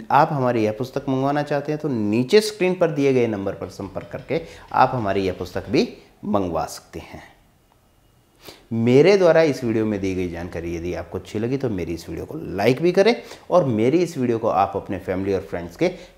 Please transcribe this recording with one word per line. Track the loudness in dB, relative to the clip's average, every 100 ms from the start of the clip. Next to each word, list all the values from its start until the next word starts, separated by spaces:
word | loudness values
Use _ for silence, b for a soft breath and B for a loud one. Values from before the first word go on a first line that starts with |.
| 2
आप | 2 4
हमारी | 2 0 2
यह | 0
पुस्तक | -2 -6 -6 -4
मंगवाना | -2 0 -2
चाहते | -2 -4 -4
हैं, | -6
तो | -4
नीचे | -2 0 0 4 4
स्क्रीन | 2 -2 -2 2
पर | 0
दिए | 2 2
गए | 4 2
नंबर | 0 -4
पर | -6 -10
संपर्क | -10 -10 -10 -10
करके | -14 -6 -6 -6 B B
आप | 2 2
हमारी | 2 0 0 0
यह |
पुस्तक | -4 -6 -8 -2
भी | 0 0 B B _ -4
मंगवा | -2 0 -2 -4
सकते | -8 -16 -16
हैं। | -16 -18 -20 _ _ _ _ _ _ _ _ _ _ _ B B _
मेरे | 0 4 6 8 6
द्वारा | 6 6
इस | 4 2
वीडियो | -2 0 0
में | -2
दी | -2 -2
गई | -4
जानकारी | -6 -8 -8 -8 -6
यदि | -6
आपको | -8 -8 -10
अच्छी | -8 -6
लगी, | -4 -2
तो | -4
मेरी | -4 -6
इस | -8 -10
वीडियो | -12 -10
को | -10
लाइक | -10 0 2 4
भी | 2
करें | 4 4 2 B B B
और | 2 2
मेरी | 2 2 2
इस | 0 -2
वीडियो | -2 0
को | 0
आप | 2 0 -2
अपने | -6 -8
फैमिली | -4 -4 -2
और | -2
फ्रेंड्स | -4 -8 -10 -4
के | -4 -4 B